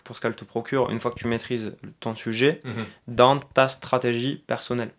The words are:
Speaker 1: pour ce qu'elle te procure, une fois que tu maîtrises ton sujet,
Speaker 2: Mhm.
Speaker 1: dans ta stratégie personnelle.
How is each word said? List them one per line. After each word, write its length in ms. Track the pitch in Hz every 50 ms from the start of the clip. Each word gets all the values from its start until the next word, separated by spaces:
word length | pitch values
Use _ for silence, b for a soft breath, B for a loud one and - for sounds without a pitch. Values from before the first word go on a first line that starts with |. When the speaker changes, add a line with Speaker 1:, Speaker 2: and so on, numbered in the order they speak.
Speaker 1:
pour 140 | - - 117
ce 40 | -
qu'elle 120 | - 117 120
te 100 | - 113
procure, 460 | - - 117 117 - 143 135 123 -
une 80 | 107 117
fois 120 | - 120
que 80 | - -
tu 100 | - 117
maîtrises 440 | 113 113 - - 123 117 110 104 - - - - - -
ton 160 | - 113 110
sujet, 460 | - - 117 110 113 131 147 156 - -
Speaker 2:
Mhm. 200 | 127 113 117 107 98 b b b 120
Speaker 1:
dans 280 | 120 117 120 131 139 139
ta 300 | - - - 135 131 131
stratégie 720 | - - - - 131 127 127 120 120 117 123 139 139 131 _
personnelle. 440 | - 120 - - - 123 120 113 107 -